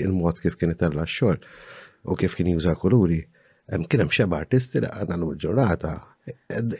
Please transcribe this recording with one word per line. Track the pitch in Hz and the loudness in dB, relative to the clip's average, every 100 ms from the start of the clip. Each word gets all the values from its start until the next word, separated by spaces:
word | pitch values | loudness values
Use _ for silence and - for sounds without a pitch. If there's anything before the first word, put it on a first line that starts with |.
l-mod | 92 92 85 82 | 2 2 0 0
kif | 87 - | -4 0
kien | 85 | -2
itella | 82 85 73 | 2 0 0
x-xogħol | 82 - 117 - - - - - - _ - | -4 0 2 2 -4 -20 -20 -20 -20 _ -6
u | - | -2
kif | 90 - | 0 0
kien | 87 | 0
juża | 82 85 82 | 2 2 2
kuluri. | 92 123 87 82 - _ _ _ - | 4 4 4 2 -4 _ _ _ -8
Em, | 107 | -6
kien | 165 127 | 0 0
hemm | 76 | 2
xeba | - 98 78 | 0 0 -2
artisti | 76 127 127 127 | 0 0 0 -2
li | 117 | -4
għandna | - 95 87 | -4 -4 -2
l-ġurnata. | 80 76 78 117 113 82 80 - - _ - - - 151 117 | -4 -4 -2 0 2 0 -4 -8 -12 _ -18 -16 -8 -6 -4